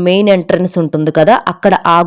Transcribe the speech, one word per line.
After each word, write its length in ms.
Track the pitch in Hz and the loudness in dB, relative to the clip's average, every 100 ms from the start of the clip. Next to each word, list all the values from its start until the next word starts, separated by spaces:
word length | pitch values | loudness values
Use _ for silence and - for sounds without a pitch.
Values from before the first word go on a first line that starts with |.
| 180 | 0
మెయిన్ 220 | 185 208 190 | 0 2 0
ఎంట్రన్స్ 420 | 170 185 180 180 | 0 -2 -2 -4
ఉంటుంది 300 | 160 156 156 156 | -4 -4 -2 0
కదా, 180 | 160 247 - | 2 2 -2
అక్కడ 200 | 175 202 190 - | -2 0 0 0
ఆ 20 | 170 | 0